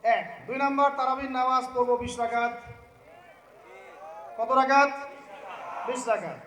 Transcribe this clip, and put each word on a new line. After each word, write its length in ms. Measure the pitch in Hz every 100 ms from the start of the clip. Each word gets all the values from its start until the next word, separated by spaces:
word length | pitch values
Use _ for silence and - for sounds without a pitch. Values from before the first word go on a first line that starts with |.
এক। 400 | 226 226 - - -
দুই 100 | 262
নাম্বার, 340 | 277 277 277 277
তারাবির 340 | 262 269 269
নামাজ 360 | 254 254 254 254
পড়বো 240 | 247 240 240
বিশ 220 | 247 240
রাকাত। 320 | 233 233 240 240 - - - - - - - - - - - - - - - - - -
কত 140 | 226
রাকাত? 380 | 262 262 277 285 277 - - - - - - - - -
বিশ 200 | 254 233
রাকাত। 300 | 214 170 127